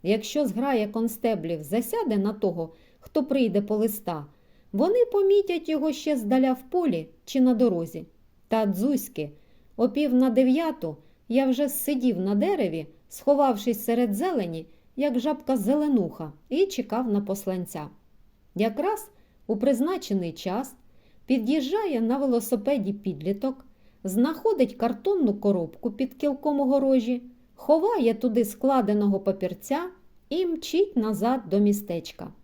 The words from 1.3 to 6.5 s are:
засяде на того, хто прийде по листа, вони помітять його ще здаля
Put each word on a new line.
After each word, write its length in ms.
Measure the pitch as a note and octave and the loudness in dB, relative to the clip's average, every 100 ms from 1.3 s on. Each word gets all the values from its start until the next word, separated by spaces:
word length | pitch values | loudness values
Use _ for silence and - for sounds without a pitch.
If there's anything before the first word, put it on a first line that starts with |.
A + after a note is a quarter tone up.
| G#3 D#3+ E3 | -2 -4 -6
засяде 560 | D3 G#3 A#3+ A4+ F#4 G#3 | -2 -4 -2 -4 0 0
на 140 | G3 | 0
того, 400 | G#3 - E3+ E3 - - _ | 0 -2 -2 -8 -10 -20 _
хто 240 | - D#4 | -4 -4
прийде 380 | C#4 C4+ A#3 F#3+ | 0 2 2 2
по 140 | G3+ G#3+ | 0 0
листа, 500 | A3 G#3+ - D#3+ D3 _ _ _ _ | 0 -2 -8 -8 -10 _ _ _ _
вони 320 | G3 F4 A#4 A#4+ | 0 2 4 2
помітять 560 | G#4 G4 G4+ G4 F4 D#4+ | 2 4 4 2 -2 -2
його 240 | D#4 D#4 | 0 0
ще 240 | C#4 D#4 C#4+ | -2 -2 -2
здаля 360 | G#3 C4 C4 | 2 4 4